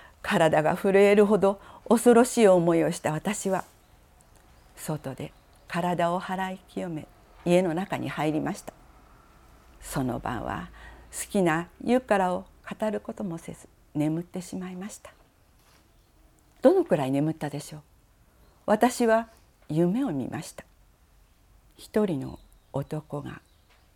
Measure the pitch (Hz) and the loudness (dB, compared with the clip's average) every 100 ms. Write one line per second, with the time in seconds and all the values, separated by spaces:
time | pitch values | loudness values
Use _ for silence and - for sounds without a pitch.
0 | - - - 202 160 151 151 170 202 196 | -20 -12 -2 2 4 4 2 0 2 6
1 | 202 208 202 208 196 202 - - - 226 | 6 6 4 4 2 0 -8 -8 0 2
2 | 247 233 240 - 208 180 170 170 156 170 | 6 6 6 6 6 6 4 2 0 -2
3 | - 156 190 208 196 185 - - _ _ | -4 -4 -4 -4 -4 -4 -6 -18 _ _
4 | _ _ _ - _ - - - - 151 | _ _ _ -20 _ -20 -20 -14 -8 -8
5 | 139 127 151 - _ _ - 175 175 175 | -8 -12 -12 -16 _ _ -10 -4 -2 0
6 | 170 175 180 185 190 185 - - 185 156 | 0 -2 -4 -6 -6 -10 -12 -10 -8 -8
7 | - - - - 175 175 185 160 202 127 | -12 -20 -20 -6 2 2 2 -2 -6 -6
8 | 127 156 156 151 143 202 - - - - | -6 -4 -2 -2 -4 -8 -14 -20 -20 -20
9 | - - _ - - - _ - - 151 | -20 -20 _ -20 -20 -20 _ -20 -10 -6
10 | 127 120 - 117 64 101 180 - - - | -4 -4 -6 -6 -6 -8 -10 -18 -20 -20
11 | - - - 208 180 156 175 - - 247 | -16 -14 -4 0 2 0 -4 -8 0 0
12 | 247 202 180 180 190 - - - 214 208 | 2 0 0 -2 -8 -18 -14 -6 -6 -6
13 | - 220 202 165 - - - _ _ 147 | -8 -10 -8 -10 -12 -16 -18 _ _ -4
14 | 151 160 175 185 175 185 185 180 202 - | -2 -2 -6 -10 -10 -10 -10 -12 -14 -16
15 | - - _ _ _ _ _ _ _ _ | -20 -20 _ _ _ _ _ _ _ _
16 | _ _ _ _ _ _ 262 381 - 165 | _ _ _ _ _ _ 4 4 2 0
17 | 131 139 156 160 147 143 - 151 - _ | 0 0 0 -4 -8 -10 -12 -18 -20 _
18 | _ _ _ _ _ _ - 214 240 - | _ _ _ _ _ _ -2 2 2 2
19 | 233 226 233 - _ _ - 151 175 220 | 2 2 -2 -14 _ _ -4 0 2 0
20 | 277 143 120 135 - - - _ _ _ | -2 -4 -6 -8 -10 -16 -20 _ _ _
21 | _ _ _ _ _ _ _ - - 220 | _ _ _ _ _ _ _ -20 -4 -2
22 | 208 143 131 - - _ _ 139 143 156 | 0 -2 -6 -12 -20 _ _ -8 -8 -10
23 | - 143 139 - _ _ _ _ _ | -10 -12 -10 -14 _ _ _ _ _